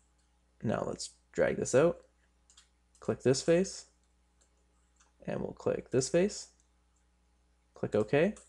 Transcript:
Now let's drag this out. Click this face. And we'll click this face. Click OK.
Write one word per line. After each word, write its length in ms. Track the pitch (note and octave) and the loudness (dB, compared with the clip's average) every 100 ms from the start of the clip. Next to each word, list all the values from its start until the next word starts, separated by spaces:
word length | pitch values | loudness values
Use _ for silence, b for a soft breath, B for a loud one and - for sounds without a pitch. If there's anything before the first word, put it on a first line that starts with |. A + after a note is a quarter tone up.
| _ _ _ _ _ _ | _ _ _ _ _ _
Now 220 | - G#2+ - | -4 -2 -4
let's 240 | - - _ _ | -6 -12 _ _
drag 240 | - C#2 - | 0 0 0
this 180 | - | 0
out. 240 | B2 E3+ - - _ _ _ _ - _ _ _ _ | 2 2 0 -14 _ _ _ _ -20 _ _ _ _
Click 220 | - A2 | -6 0
this 200 | B2+ C3+ | 2 2
face. 440 | - E3+ F#3+ - - _ _ _ _ _ _ _ _ _ _ _ _ _ - | 4 2 2 -6 -18 _ _ _ _ _ _ _ _ _ _ _ _ _ -8
And 140 | - | -6
we'll 140 | - | -6
click 360 | - - - - | -6 -4 -4 -2
this 180 | B2+ B2+ | -2 0
face. 400 | E3+ G#3 - - _ _ _ _ _ _ _ _ _ _ _ _ | 0 0 -4 -16 _ _ _ _ _ _ _ _ _ _ _ _
Click 220 | - A#2+ G#2+ | -8 -2 0
OK. 380 | A2 C#3+ F#3+ - | 2 2 2 -2